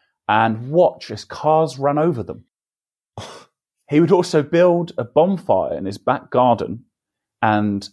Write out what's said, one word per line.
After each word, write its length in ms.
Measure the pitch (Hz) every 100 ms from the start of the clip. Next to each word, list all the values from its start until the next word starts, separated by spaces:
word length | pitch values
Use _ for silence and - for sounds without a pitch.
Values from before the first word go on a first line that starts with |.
| _ _ -
and 420 | 107 113 113 127
watch 400 | 160 170 - -
as 140 | 107
cars 520 | - - 151 156 160 131
ran 200 | 143 151
over 240 | 170 120
them. 220 | - - _ _ _ _ _ _ _ -
<sighs> 60 | - - _ _ _ _ -
He 100 | 147
would 120 | 165
also 300 | 175 170 156
build 500 | 139 170 180 175 170 -
a 80 |
bonfire 680 | 117 147 180 185 - 95 80 76
in 80 |
his 140 | 95 101
back 320 | - 135 -
garden, 540 | 123 123 117 - 117 _ _ _ _ _ -
and 440 | 110 107 104 101 -